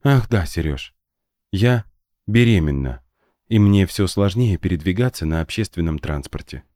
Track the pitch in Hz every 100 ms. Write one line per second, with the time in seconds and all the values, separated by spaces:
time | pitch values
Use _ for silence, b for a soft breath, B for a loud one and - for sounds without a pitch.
0 | 143 135 - 107 82 - 78 69 - _
1 | _ _ _ _ _ 95 120 120 - _
2 | _ _ - 110 117 101 78 69 67 62
3 | _ _ _ _ _ 113 101 101 95 -
4 | 95 - 101 104 120 90 90 85 80 92
5 | 123 - 80 80 80 - 107 - 82 76
6 | - 73 - - - - _